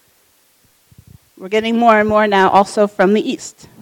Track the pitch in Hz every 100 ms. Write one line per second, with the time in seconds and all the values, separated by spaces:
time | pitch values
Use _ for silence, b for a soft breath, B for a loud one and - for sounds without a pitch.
0 | _ _ _ _ _ _ _ _ _ _
1 | _ - _ - 190 220 226 233 233 214
2 | 214 214 214 196 190 190 202 220 208 -
3 | 190 214 262 - - - - -